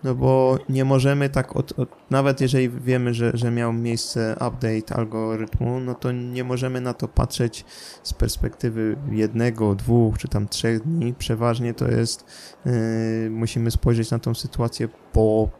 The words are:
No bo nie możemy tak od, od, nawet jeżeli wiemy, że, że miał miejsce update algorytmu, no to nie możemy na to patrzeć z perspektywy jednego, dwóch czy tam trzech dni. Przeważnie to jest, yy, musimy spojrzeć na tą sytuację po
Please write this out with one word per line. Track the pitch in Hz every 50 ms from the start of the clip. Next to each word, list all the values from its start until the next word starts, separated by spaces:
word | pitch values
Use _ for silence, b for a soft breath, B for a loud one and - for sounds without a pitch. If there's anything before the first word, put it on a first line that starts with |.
| -
No | 135 127
bo | 123 131 131 131 131 131 131 131 143 - -
nie | 135 131 135
możemy | 135 135 135 127 139 139 143 143 139
tak | 139 139 127 - -
od, | - 143 - - -
od, | 127 120 - - - _
nawet | 135 135 139 139 139 131
jeżeli | 135 127 131 131 127 123
wiemy, | 120 127 123 127 127 127 123 120 120
że, | 117 117 117 113
że | 117 120 117
miał | 120 117 117 117 117
miejsce | 117 117 117 117 113 - - - 120 113 110 110
update | - 127 123 127 123 123 113 110 110 107 - -
algorytmu, | - 113 110 113 113 110 110 113 110 113 107 - - 120 120 120 127
no | 131 123 123
to | - - 127 123
nie | 123 123 123 123 123 127
możemy | 127 123 120 127 131 127 127
na | 123 123 120
to | - - -
patrzeć | - - 123 123 - - 127 120 - - - B B B B B B B B
z | - -
perspektywy | - - 113 - - - 101 - - - 123 110 113 110 110 107 - 143 143
jednego, | 107 107 107 107 110 110 117 120 113 113 110 104 101
dwóch | 101 - 120 117 120 117 110 107 -
czy | - 131
tam | - 104 104 104
trzech | - - - 113 113 113 110
dni. | 156 165 165 120 120 127
Przeważnie | 131 - - 120 110 120 120 117 120 120 120 117
to | - 123 123
jest, | 120 117 117 117 - - - B B B B B B B -
yy, | 131 123 117 110 113 113 113 113 113 113 113 113 110
musimy | 110 113 113 113 - 120 117 117
spojrzeć | 113 - - 123 120 117 113 110
na | - 117
tą | - 123 117
sytuację | - - 131 - - 120 113 - - 123 110 - - - - -
po | 107 110 110 107 110 110 104 - -